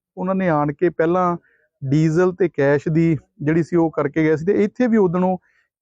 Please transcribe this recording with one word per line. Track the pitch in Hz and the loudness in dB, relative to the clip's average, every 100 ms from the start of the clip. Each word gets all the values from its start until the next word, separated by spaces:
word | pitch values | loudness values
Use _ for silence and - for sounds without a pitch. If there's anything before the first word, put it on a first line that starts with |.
| _ - | _ -10
ਉਹਨਾਂ | 185 | -4
ਨੇ | 190 185 | -2 0
ਆਣ | 151 147 | 0 -2
ਕੇ | 147 175 | -2 -2
ਪਹਿਲਾਂ | - 160 180 180 170 - _ _ _ | 0 -2 0 -2 -4 -10 _ _ _
ਡੀਜ਼ਲ | 135 147 160 156 185 | -2 0 2 2 0
ਤੇ | 180 175 | 0 -4
ਕੈਸ਼ | - 139 143 - | 0 0 0 0
ਦੀ | 156 165 156 - _ | 0 0 0 -6 _
ਜਿਹੜੀ | 147 165 | -2 -2
ਸੀ | 160 175 | 0 0
ਉਹ | 165 | 0
ਕਰਕੇ | 156 143 160 | -2 -4 -2
ਗਏ | 156 156 | 0 0
ਸੀ | |
ਤੇ | 165 208 | 0 0
ਇੱਥੇ | 208 - 254 | 0 0 0
ਵੀ | 220 | 2
ਉਦੋਂ | 185 180 185 185 - _ _ _ | 2 0 -2 -4 -8 _ _ _